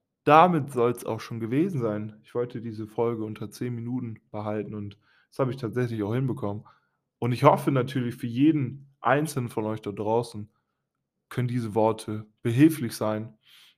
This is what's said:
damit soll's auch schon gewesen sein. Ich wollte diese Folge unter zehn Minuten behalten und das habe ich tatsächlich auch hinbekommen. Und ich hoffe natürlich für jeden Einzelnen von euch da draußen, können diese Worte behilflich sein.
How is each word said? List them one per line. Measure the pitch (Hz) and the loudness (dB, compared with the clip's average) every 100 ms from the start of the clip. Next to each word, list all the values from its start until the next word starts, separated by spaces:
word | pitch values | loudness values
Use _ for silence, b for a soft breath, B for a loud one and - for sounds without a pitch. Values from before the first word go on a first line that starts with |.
| _ _ | _ _
damit | - 151 180 165 135 | 6 8 8 6 0
soll's | 123 120 120 - | 2 2 2 -4
auch | 110 | -6
schon | - 117 | -6 -8
gewesen | 110 131 190 160 | -2 0 0 0
sein. | 113 104 107 - | -2 -2 -6 -12
Ich | _ | _
wollte | 123 123 123 | -6 -6 -6
diese | 113 107 107 | -10 -10 -10
Folge | - 117 117 | -2 -2 0
unter | 107 107 107 | -6 -8 -12
zehn | - 123 120 | -8 -8 -6
Minuten | 117 127 120 110 _ | -6 -6 -6 -12 _
behalten | 107 107 107 104 | -8 -6 -4 -6
und | 107 104 - b b b | -8 -12 -14 b b b
das | - | -2
habe | 131 | -2
ich | 127 | -2
tatsächlich | 113 120 120 113 | -4 -2 -2 -2
auch | 101 | -2
hinbekommen. | 117 131 - 101 104 b b b b b _ | 0 -2 -4 -6 -8 b b b b b _
Und | 120 | -2
ich | 120 | 6
hoffe | 143 165 165 | 6 6 2
natürlich | 135 120 131 120 117 | 0 0 -2 -4 -6
für | 123 | -6
jeden | 117 147 151 123 - - _ | 2 4 4 -2 -6 -18 _
Einzelnen | - 139 156 135 120 | 2 2 2 -4 -4
von | 117 107 | -4 -4
euch | 107 | -4
da | - | -8
draußen, | 101 107 113 120 107 104 _ _ _ _ _ _ _ _ | -6 0 0 -2 -10 -14 _ _ _ _ _ _ _ _
können | - 123 | -4 -2
diese | 123 113 104 | -2 -2 2
Worte | 110 110 - 107 110 _ | 2 2 -4 -8 -10 _
behilflich | 120 117 156 - 117 - | -2 6 6 4 -4 -2
sein. | 107 107 113 - b b b | -2 -2 -6 -16 b b b